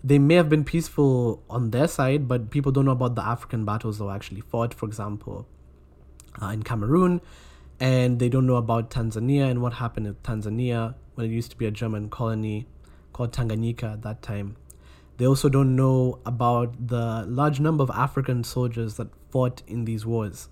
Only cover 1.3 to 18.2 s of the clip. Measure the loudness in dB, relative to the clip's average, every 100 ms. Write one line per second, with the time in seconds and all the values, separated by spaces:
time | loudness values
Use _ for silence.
1.3 | -2 -6 -4 -2 0 0 2 0 0 0
2.3 | -2 -2 -2 0 2 2 2 0 -2 -4
3.3 | -4 -4 -4 -2 -4 -4 -6 -6 -8 -10
4.3 | -14 -6 -2 -2 -4 -8 -6 -8 -8 -10
5.3 | -14 -14 -20 -20 -20 -20 -20 -20 -20 -20
6.3 | -10 -6 -6 -4 -4 2 4 4 2 -4
7.3 | -20 -20 -20 -20 -2 2 4 4 2 2
8.3 | 4 4 2 2 0 0 -4 -4 -2 0
9.3 | 2 2 0 -2 -4 -6 -4 -6 -6 -6
10.3 | -4 -4 -2 -2 -2 -4 -8 -16 -6 -4
11.3 | -4 -6 -4 -4 -2 -4 -4 -6 -4 -4
12.3 | -2 -4 -4 -8 -18 -20 -20 -20 -6 -4
13.3 | -2 -2 -2 -2 -4 -8 -8 -10 -10 -8
14.3 | -8 -8 -12 -20 -20 -20 -20 -20 0 4
15.3 | 6 4 4 4 4 4 4 2 -2 -8
16.3 | 0 2 2 0 -4 -4 -2 -2 -4 -4
17.3 | 0 2 2 2 2 0 0 0 0